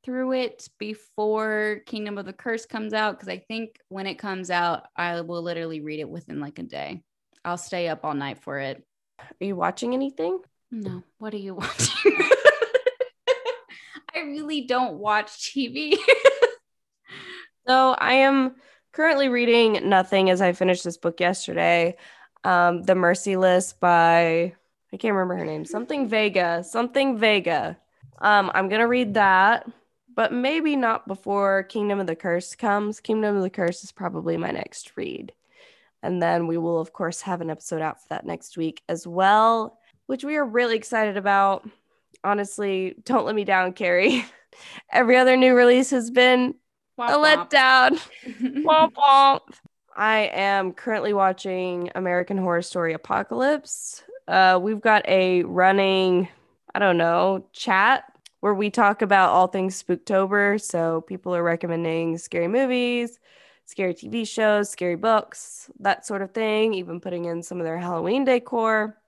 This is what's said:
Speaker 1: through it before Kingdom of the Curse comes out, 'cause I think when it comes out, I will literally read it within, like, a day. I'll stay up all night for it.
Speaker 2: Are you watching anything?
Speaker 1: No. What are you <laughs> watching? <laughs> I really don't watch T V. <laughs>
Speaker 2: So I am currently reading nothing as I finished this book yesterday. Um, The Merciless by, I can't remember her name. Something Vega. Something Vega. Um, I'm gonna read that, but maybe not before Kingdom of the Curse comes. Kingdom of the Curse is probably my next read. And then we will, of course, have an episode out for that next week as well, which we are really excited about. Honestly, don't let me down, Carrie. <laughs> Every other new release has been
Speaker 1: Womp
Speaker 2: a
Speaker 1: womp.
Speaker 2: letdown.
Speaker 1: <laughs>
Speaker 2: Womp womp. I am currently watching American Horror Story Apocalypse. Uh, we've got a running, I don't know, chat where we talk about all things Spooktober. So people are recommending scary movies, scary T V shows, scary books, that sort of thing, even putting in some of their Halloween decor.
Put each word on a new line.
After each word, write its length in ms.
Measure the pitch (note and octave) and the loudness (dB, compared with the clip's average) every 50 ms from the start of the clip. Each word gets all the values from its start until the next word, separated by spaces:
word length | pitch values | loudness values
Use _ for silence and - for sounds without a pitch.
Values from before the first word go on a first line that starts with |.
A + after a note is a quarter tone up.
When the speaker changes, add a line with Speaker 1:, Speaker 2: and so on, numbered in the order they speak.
| _ | _
Speaker 1:
through 280 | B3+ B3+ B3+ C4 B3+ | -8 -6 -6 -4 -2
it 360 | C4 B3+ B3 A#3 - _ - - _ _ | -2 -4 -4 -6 -10 _ -20 -20 _ _
before 1040 | G#3 G#3+ G#3+ G#3+ _ _ _ - G#3+ G#3+ G#3+ A3 A3 A3 G#3+ G#3+ G#3+ G#3+ G#3+ G#3 _ | -12 -12 -12 -14 _ _ _ -4 -2 -2 -2 -2 -2 -2 -2 -2 -2 -4 -4 -6 _
Kingdom 320 | - - G#3+ G#3+ G#3 G#3 G3+ | -10 -10 -8 -8 -8 -10 -10
of 80 | G3 | -12
the 60 | F#3+ | -14
Curse 340 | G3 - - A#3+ A3+ A3+ A3+ | -16 -10 -8 -6 -6 -6 -8
comes 260 | _ - A3 G#3+ G#3+ | _ -10 -10 -8 -4
out, 260 | G#3+ G#3+ G#3+ G#3+ F#3 - | -2 -2 -2 -2 -4 -8
'cause 100 | G3 F#3+ | -12 -12
I 100 | F#3 F#3 | -12 -12
think 400 | _ _ A3 A3+ A3+ A3 _ _ _ _ | _ _ -10 -10 -10 -12 _ _ _ _
when 200 | F#3+ F#3+ F#3+ G3 | -12 -10 -10 -10
it 80 | E3 - | -10 -10
comes 320 | - G3+ F#3+ F#3 F#3 F3 | -10 -10 -8 -8 -6 -4
out, 360 | F3+ F3 F3 E3+ E3 - - _ _ | -2 -2 0 -2 -2 -4 -8 _ _
I 240 | - F3 F3 E3+ E3+ | -8 -6 -6 -6 -8
will 220 | E3+ E3 F3 E3+ | -8 -8 -10 -8
literally 380 | E3+ F3 E3+ E3 E3 E3 D#3+ D#3 | -8 -8 -8 -8 -8 -8 -10 -10
read 200 | D3 D3+ D3+ D3+ | -10 -10 -10 -10
it 80 | D3 G#2+ | -10 -12
within, 320 | - E3+ E3 - D3+ D3 | -12 -16 -16 -12 -12 -10
like, 180 | C#3+ C#3+ - - | -10 -12 -12 -14
a 60 | - | -16
day. 380 | - - C#2+ C#2+ D2 F3+ E3+ _ _ _ _ _ _ _ _ _ | -12 -10 -12 -10 -10 -12 -16 _ _ _ _ _ _ _ _ _
I'll 120 | F3 F3 | -10 -10
stay 300 | F3 - - F#3+ F3 E3+ E3 | -10 -10 -10 -8 -6 -4 -6
up 160 | D#3 D#3+ - | -6 -6 -8
all 100 | D#3 D3 | -8 -6
night 240 | C#3 C#3 C#3 - C#3+ | -6 -8 -8 -10 _
for 200 | _ - C#3 C#3 | _ -12 -10 -8
it. 260 | C3+ C3 C#3 - _ _ _ _ _ _ _ - | -8 -8 -10 -12 _ _ _ _ _ _ _ -20
Speaker 2:
Are 240 | - - - _ F#3 | -20 -20 -14 _ -8
you 100 | G3+ G3 | -8 -4
watching 400 | F3+ E3+ F3 F#3+ - B3 A#3+ B3+ | -4 -4 -4 -4 -6 -6 -6 -4
anything? 460 | C4 C#4 C#4 C4+ - D#4+ - F#4 F#4 - _ _ _ _ _ | -4 -6 -6 -6 -6 -6 -4 -4 -6 -10 _ _ _ _ _
Speaker 1:
No. 320 | A#3+ A3 G3+ F#3+ F#3 F3+ - _ _ _ | -12 -10 -10 -10 -12 -12 -16 _ _ _
What 140 | A3 G#3+ G#3+ | -14 -12 -12
are 40 | G#3 | -10
you 160 | G3 G3 F#3 | -12 -12 -12
<laughs> 80 | G3 | -10
watching? 540 | F#3+ - - - - - - - - G#4 - | -10 -10 -4 -4 -4 -4 -4 2 2 2 2
<laughs> 40 | - F#4+ - C5 C5 - D5 - - A#4 - - B4+ - B4+ B4+ _ B4+ B4 _ _ _ - B4+ B4 B4+ A4+ B4 B4 - _ - - - - - D#4 _ - - | 2 2 2 2 6 6 2 4 4 -4 -2 -2 -2 -2 -2 -4 _ -10 -10 _ _ _ -4 -4 -2 -4 -8 -8 -8 -14 _ -20 -20 -20 -20 -20 -20 _ -12 -10
I 60 | E4+ | -10
really 400 | D#4+ C#4+ C#4+ D4+ D4+ D4 D#4 D4 | -10 -8 -10 -10 -8 -6 -6 -6
don't 320 | A#3+ B3+ B3 B3+ B3+ A3+ D#3+ E3 | -4 -2 -2 -2 -2 -2 -6 -6
watch 540 | G3+ G#3+ G#3 G#3+ G#3 - - - - - | -2 0 0 0 -2 -4 -12 -14 -14 -8
T 160 | - C#4 C4 A#3 | -4 -4 -6 -4
V. 300 | C4 C#4+ D4+ - F#4 - | -6 -8 0 0 0 2
<laughs> 60 | - - C5+ - - C5+ C5+ - B4 - - - _ _ _ _ _ _ _ _ _ _ - - - - - - - _ _ _ _ | 4 4 4 6 6 4 6 6 0 0 0 -10 _ _ _ _ _ _ _ _ _ _ -20 -20 -18 -18 -18 -20 -20 _ _ _ _
Speaker 2:
So 280 | B3 B3+ C4 C4 C4 - - | 2 4 4 4 4 2 0
I 160 | - - B3+ | 0 2 4
am 420 | C4+ C4+ C#4 C#4 C4+ C4 B3+ C4 _ _ _ _ _ _ _ | 4 6 6 4 4 2 0 -4 _ _ _ _ _ _ _
currently 360 | _ - D#4 E4 D#4 C#4 C#4 C4 | _ 0 2 2 4 2 2 2
reading 600 | B3 A#3+ A#3+ A#3+ A#3 A#3 A#3 A3 G#3 F#3 - G3 | 2 2 2 4 4 6 4 4 2 0 0 4
nothing 400 | G3+ F#3 F#3 - G3+ G3 F#3+ F#3+ | 4 4 4 2 2 2 4 4
as 100 | F3+ F3+ | 4 4
I 120 | G3 F3+ | 2 0
finished 320 | F3 - F#3 F3+ F3+ F3 - | 2 2 0 0 0 0 -2
this 120 | F3 E3+ | -10 -10
book 240 | _ - E3+ E3 - | _ -6 -6 -4 0
yesterday. 760 | F3 F3 F#3+ - - - - E3+ E3+ E3+ E3+ E3+ E3+ F3 E3+ _ - - - - - _ _ _ - | -2 -2 0 -2 -8 -8 -4 0 2 2 2 2 0 -2 -4 _ -20 -20 -20 -20 -20 _ _ _ -2
Um, 380 | F#3+ F3+ F3 F3 F3 F3 E3+ | 0 2 4 4 2 0 0
The 120 | - - F#3 | 0 0 2
Merciless 800 | F#3 F3+ E3+ F#3 F#3 - G3+ F#3+ F#3 F#3 F#3 F3+ F3+ F#3 - - | 4 4 2 2 2 -2 -4 0 2 4 4 4 2 0 -2 -6
by, 800 | _ F#3 F3 F3 E3+ E3 E3 E3 E3+ E3+ E3 D#3+ E3 E3+ F3+ E3 _ _ _ _ _ _ _ | _ 2 4 4 6 6 6 4 4 4 2 0 0 -2 -4 -6 _ _ _ _ _ _ _
I 60 | - | -12
can't 160 | G3 - A3 | -6 -4 -2
remember 240 | G3+ F#3+ F#3 F3+ F3+ | -2 -2 -2 -2 -4
her 80 | F3+ E3+ | -6 -6
name. 220 | D#3 D#3 D#3 D#3 | -8 -8 -8 -10
Something 420 | - - G#3+ A#3+ - D4+ C#4+ C4+ G#3 | -8 -10 -10 -8 -6 -6 -4 -4 -2
Vega. 560 | A3+ G#3+ G#3+ G#3 F3+ F#3+ F3 E3+ E3+ E3+ F3 | 0 0 0 0 0 0 0 0 -2 -4 -6
Something 540 | - - A3+ A#3+ A#3+ - C#4 C4+ C4+ B3 G#3 | -6 -4 -4 -4 -2 -2 -2 0 0 0 2
Vega. 580 | A3+ G#3+ G#3+ G3+ F3 E3+ E3 C#3+ A2 E3 F3 _ _ _ _ _ - - _ _ | 2 2 2 2 0 -2 -2 -2 -4 -6 -10 _ _ _ _ _ -20 -20 _ _
Um, 280 | - G#3 G#3 G3+ G3 F#3 - | 2 4 4 4 4 2 0
I'm 160 | - F#3+ F#3+ | -2 -2 0
gonna 180 | G3+ A3 A#3 A#3 | 0 0 2 2
read 240 | B3 B3+ B3 G#3 G3 | 2 0 0 0 2
that, 540 | A3+ G3+ G3 F#3+ F#3 F#3+ G#3 A#3 - - A#3 - _ _ _ _ _ _ _ B3 | 2 4 6 6 6 6 4 2 0 -4 -12 -20 _ _ _ _ _ _ _ -4
but 180 | - A3+ - | -2 -2 0
maybe 440 | - B3 B3 C4+ D#4 E4 D#4+ D#4 D4 | -2 -2 -2 -2 -2 0 -2 -2 -2
not 300 | C4+ B3 A3+ A3+ - - | 0 0 0 -2 -4 -6
before 580 | - G3 G3 _ G3+ G3+ G3+ G3 G3 G3 G3 F#3 | -10 -12 -10 _ -4 -2 0 2 2 2 0 -2
Kingdom 360 | F#3+ - A3 G#3 G#3 G3+ G3+ | -4 -4 -4 -2 -2 -2 -2
of 60 | F#3+ | -2
the 100 | F3+ E3 | -4 -6
Curse 380 | E3 - F3+ E3+ F3+ F#3 - - | -6 -4 -2 -2 -2 -4 -8 -12
comes. 460 | - - G#3+ G3+ G#3 G#3 G#3 G#3+ - | -4 -2 0 0 0 -2 -4 -8 -8
Kingdom 360 | - - A3 A3 G#3+ G#3 G3+ | -6 -4 -2 -2 0 0 0
of 60 | G3 | -2
the 80 | F#3 F#3 | -2 -4
Curse 340 | - - F3+ E3+ F3+ - - | -4 -4 -4 -4 -4 -6 -14
is 80 | - | -20
probably 460 | _ - F#3 E3+ E3 D#3+ - E3 E3 E3 | _ -10 -10 -8 -8 -6 -6 -4 -4 -4
my 120 | E3 - | -4 -6
next 460 | - - - - - - - - _ | -6 -8 -10 -12 -16 -20 -20 -16 _
read. 380 | - - - B1+ - - - _ _ _ _ _ _ - _ _ _ _ _ _ _ | -12 -10 -10 -10 -12 -14 -18 _ _ _ _ _ _ -20 _ _ _ _ _ _ _
And 200 | - - F3+ F3+ | -8 -6 -4 -2
then 240 | E3+ E3+ E3+ E3+ E3+ | 0 0 0 0 -2
we 100 | E3 E3 | -2 -4
will, 240 | E3+ E3 E3+ E3+ D#3+ | -4 -2 -2 -2 -4
of 140 | D#3+ D#3+ - | -4 -6 -8
course, 260 | - F3+ E3 E3+ - | -8 -6 -6 -6 -8
have 220 | - G3 F3+ E3+ | -8 -8 -8 -6
an 80 | E3+ E3 | -6 -8
episode 320 | D#3 D#3 - - F3 D#3+ | -10 -10 -10 -10 -8 -6
out 180 | D#3 D#3 - _ | -6 -8 -8 _
for 80 | _ _ | _ _
that 160 | - - - | -12 -10 -8
next 320 | - E3+ - - - - | -10 -12 -12 -12 -16 -10
week 260 | E3+ E3 D#3+ D#3+ - _ - | -6 -6 -6 -8 -10 _ -10
as 180 | E3+ E3 - | -10 -10 -10
well, 720 | E3+ E3+ F#3 F#3+ G3 G#3 G#3+ A3 A3+ A3+ A3+ A3 - _ _ _ _ _ _ _ | -8 -2 2 4 4 4 4 4 2 2 0 -4 -8 _ _ _ _ _ _ _
which 180 | - C4+ B3+ C#4 | -8 -8 -6 -6
we 120 | C#4+ D4+ | -4 -2
are 100 | D4+ C#4+ | -2 -2
really 300 | A#3 G#3 A#3+ B3 A#3 A3+ | -2 0 -2 0 0 -2
excited 420 | A3+ G#3+ - B3 A3 A3 G#3 F#3+ G3+ | -4 -4 -4 -2 -2 -2 -2 -2 -4
about. 500 | F#3+ G3+ G3 G3 G3 G3 G3 - _ G#3+ _ _ _ _ _ _ _ _ _ _ - | -2 0 2 4 2 2 0 -2 _ -18 _ _ _ _ _ _ _ _ _ _ -4
Honestly, 680 | F#3+ G#3 G#3 G3+ G3+ - - G#3 G3+ F#3+ F#3 F#3+ F#3 - - _ | -2 -2 -2 -4 -6 -6 -6 -4 -4 -2 -4 -4 -6 -8 -12 _
don't 220 | - B3+ A3+ - | -2 0 0 0
let 80 | - A3 | 0 -4
me 100 | G#3+ G3+ | -2 0
down, 300 | G3+ F#3+ F#3 F#3 F#3 F#3 | 2 2 2 2 0 -4
Carrie. 500 | - G#3+ F3 F3 F3 F#3+ A#3 B3+ B3 A3+ - - _ _ _ - - | -4 -2 0 2 4 4 2 2 0 -4 -8 -18 _ _ _ -20 -20
<laughs> 320 | - - - - _ _ | -20 -20 -20 -20 _ _
Every 280 | - - B3+ A3+ B3+ B3+ | 0 2 4 6 6 6
other 180 | B3+ B3+ B3+ | 6 6 6
new 180 | C4 B3+ B3+ B3+ | 6 6 6 8
release 360 | B3 B3 A#3+ B3 B3+ C4+ B3+ | 8 6 6 6 4 4 2
has 200 | C#4 B3 A3+ A#3 | 0 -2 -2 0
been 440 | B3 B3 B3 B3+ B3+ B3+ B3+ B3+ D#4 _ _ _ _ _ _ _ _ - | 2 4 6 6 6 4 2 0 -4 _ _ _ _ _ _ _ _ -6
Speaker 1:
Womp 120 | A#3+ A#3+ | -2 0
Speaker 2:
a 20 | |
Speaker 1:
womp. 360 | C#4 D4 D4+ D#4 D4+ C#4+ - - | 2 4 6 4 4 4 2 2
Speaker 2:
letdown. 600 | D4 C#4 C4 C4 C4 C4 B3+ C4 D#4 D#4+ - - - - - | 4 4 6 6 6 6 6 4 2 0 -6 -14 -20 -18 -18
Speaker 1:
<laughs> 380 | B3+ A3 - A#3+ C4 C4+ C#4 D4+ | -18 -8 -6 -6 -4 -4 -2 2
Speaker 2:
Womp 300 | D#4+ D#4 D#4 D#4+ D#4+ _ | 4 6 6 4 4 _
womp. 460 | C#4+ C#4+ C#4 C4+ C4+ C#4 C4+ C4+ - _ _ - _ _ - _ _ _ _ _ | 2 4 6 8 8 6 6 4 2 _ _ -20 _ _ -20 _ _ _ _ _
I 340 | - G#3 A3 A3 A3 G#3+ - | -2 0 2 2 2 0 -2
am 400 | - F3+ G3 G3 G3 G3 F#3+ F#3 | -2 -2 0 0 0 0 0 -4
currently 400 | F3+ - - A#3+ A3 G#3 B2+ G#3 | -8 -8 -6 -4 -4 -2 -2 -2
watching 800 | G#3 G3 G3 F#3+ F#3 F#3 - G3 F#3 F#3 F#3 F3+ F3+ F3 F3 F3 - | 0 2 2 2 0 -2 -6 -6 -4 -4 -4 -4 -6 -6 -8 -8 -6
American 440 | F#3 F#3 F3+ F3 F3+ F3+ - G3 F#3+ | -6 -4 -2 -2 -2 -2 -2 -4 -2
Horror 240 | F#3 F3+ E3+ E3+ | 0 0 0 -2
Story 300 | F3 - - F3+ E3+ E3 | -2 -4 -6 -4 -4 -4
Apocalypse. 1120 | D#3+ D#3 - - F#3+ G3 G3+ - A#3 A#3+ B3+ C#4 D4+ C#4+ C#4+ - - - - - - - _ - A#4 C5 _ | -4 -6 -6 -4 -4 -4 -4 -4 -4 -2 0 0 0 -2 -4 -12 -14 -12 -12 -14 -16 -16 _ -20 -20 -18 _
Uh, 320 | - F3+ F#3+ F#3+ F#3 F#3 F3+ | -2 2 4 4 4 4 2
we've 200 | F3+ G#3 A3 G#3 | 0 -2 -6 0
got 280 | - A3+ G#3+ G#3 - - | 2 4 4 4 4 2
a 360 | F#3+ F#3+ F#3 F#3 F#3 F3+ - | 2 2 2 2 2 0 0
running, 840 | - F3 F3+ F#3 F#3+ F#3+ G3 G3 F#3+ F#3+ F#3+ F#3+ F#3 F3+ F3 F#3+ - - _ _ _ _ _ _ - _ | 0 0 4 4 4 4 4 2 2 2 2 2 2 2 2 0 -2 -8 _ _ _ _ _ _ -8 _
I 60 | - | 0
don't 160 | G3+ F#3+ F3 E3+ | 2 2 4 4
know, 480 | E3+ E3 E3+ F3 F3+ F#3+ F#3+ F#3 - _ | 2 2 2 2 2 2 0 -2 -6 _
chat 500 | _ - - - F#3+ F#3+ G3+ A#3 C4+ - - - _ _ _ - _ _ | _ -8 -2 0 2 4 4 4 4 2 0 -12 _ _ _ -20 _ _
where 120 | - G#3 | -2 0
we 180 | G3+ F#3+ G#3 G#3 | 0 0 -2 -2
talk 300 | - A#3+ A3 G3+ G3+ - | 2 2 2 2 4 2
about 280 | A3 F#3+ G3+ G3 F#3 - | 2 4 4 4 6 6
all 160 | G#2 F3 F#3 | 6 4 4
things 340 | F3+ - F#3+ F#3 F#3+ F#3 - | 2 0 -4 -4 -4 -6 -8
Spooktober. 800 | - - F3+ F3 _ - G3+ F#3+ G3 F#3+ G3+ G#3 G3+ G3+ G3+ G#3+ | -4 -4 -4 -4 _ 0 0 0 2 2 2 2 2 2 0 -2
So 420 | - - - E3+ E3 E3 E3 E3 | -4 -4 -4 -2 -2 0 -2 -4
people 340 | E3 _ F#3+ F#3 _ F3+ F3+ | -6 _ -14 -10 _ -4 -2
are 60 | E3+ E3+ | 0 0
recommending 760 | E3+ E3+ E3+ - E3+ E3 E3 E3+ E3 D#3+ E3 E3 E3 E3 E3 | 0 -2 -2 -4 -6 -4 -4 -4 -2 -2 -2 -2 -4 -4 -6
scary 300 | - - - E3+ E3+ F3 | -8 -6 -4 -4 -2 0
movies, 720 | G#3+ B3+ C4+ B3+ B3+ B3 B3 A#3+ A#3+ A#3+ A#3+ A#3 A#3+ _ _ _ _ _ _ _ _ _ _ | 0 0 0 0 0 -2 0 -2 -2 -2 -4 -6 -10 _ _ _ _ _ _ _ _ _ _
scary 280 | - - - F#3+ F3+ E3+ | -18 -8 -4 -4 -4 -4
T 140 | - - G#3 | -6 -10 -8
V 160 | A3 A#3 A3 | -6 -6 -6
shows, 440 | G#3 - A3+ A3 G#3+ G#3 G#3 G#3 G3+ | -6 -4 0 0 2 2 2 0 -4
scary 280 | - - F3+ F3+ F3 | -6 -4 -4 -4 -2
books, 760 | E3+ G#3 A3+ A3 G#3+ - _ - - - - - - - - - - | -2 0 2 2 2 0 _ -18 -20 -20 -18 -20 -20 -20 -20 -20 -4
that 260 | G#3 G3+ - - - | -2 -2 -2 -2 -6
sort 160 | - G#3 G3 | -8 -8 -8
of 100 | G3 F#3 | -8 -6
thing, 420 | _ A3+ A3 G#3+ G#3+ G#3+ A3 A3+ G#3+ | _ -4 -2 -2 0 0 0 0 -2
even 240 | F#3 F3+ E3+ E3 F3 | -4 -6 -8 -12 -10
putting 260 | - F#3+ F3+ F3 E3+ | -8 -8 -8 -6 -6
in 180 | E3+ E3+ E3+ E3+ | -6 -6 -8 -8
some 160 | - F3+ F3+ | -8 -8 -6
of 40 | E3+ | -6
their 140 | D#3+ E3 F3 | -6 -6 -6
Halloween 460 | F3 F3 F3 E3 E3+ F3 A3+ C4+ C#4 | -6 -6 -6 -4 -2 -2 -2 0 2
decor. 760 | C4 B3+ A#3+ A#3+ - B3+ A#3 A3+ A3 A3 G#3+ G#3+ G#3+ G#3+ _ _ | 2 0 0 -2 -4 -4 -2 0 0 0 0 -2 -4 -8 _ _